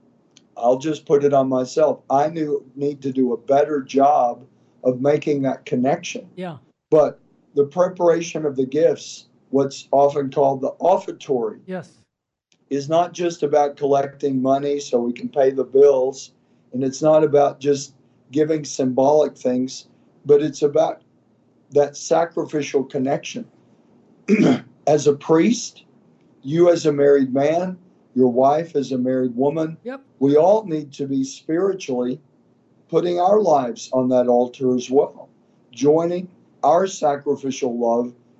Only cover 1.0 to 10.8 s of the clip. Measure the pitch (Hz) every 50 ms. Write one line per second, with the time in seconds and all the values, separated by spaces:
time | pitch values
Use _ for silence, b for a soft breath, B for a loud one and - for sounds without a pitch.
1 | - - 160 143 143 143 139 139 135 131 131 127 127 127 - 160 156 147 127 -
2 | _ _ 131 139 147 156 170 165 156 147 143 143 - - _ 135 143 143 147 135
3 | 135 139 127 131 131 120 117 113 - - 139 139 147 147 151 143 131 - - 131
4 | 135 143 151 143 127 120 117 - - _ _ _ _ _ _ _ - 131 127 123
5 | 131 143 147 151 151 160 147 139 135 131 127 - - - 147 127 123 135 160 175
6 | - - - 240 196 - _ - 185 180 156 131 - _ _ _ _ _ 156 156
7 | 147 127 - - _ _ _ _ _ _ _ 143 143 139 - 180 175 185 180 -
8 | 175 170 165 165 170 - - 160 156 147 131 127 135 127 - 151 165 165 139 -
9 | - - - - - _ _ _ _ _ - 135 139 135 139 - - - - 139
10 | 139 143 143 147 139 131 135 156 143 139 135 131 131 131 - -